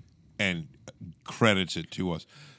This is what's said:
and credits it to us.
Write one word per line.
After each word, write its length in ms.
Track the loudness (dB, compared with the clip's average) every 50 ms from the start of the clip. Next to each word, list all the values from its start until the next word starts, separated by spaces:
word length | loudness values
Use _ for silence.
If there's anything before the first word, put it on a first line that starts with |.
| -20 -20 -20 -20 -20 -10 -4 -2
and 300 | 0 0 0 -2 -6 -10 -16 -20 -20 -20 -18 -16 -14 -16 -16 -16 -16
credits 520 | -12 0 4 4 6 6 4 2 0 -2
it 140 | -6 -8 -6
to 200 | -6 -4 -2 -2
us. 140 | -4 -4 -8 -12 -20 -20 -20 -20 -20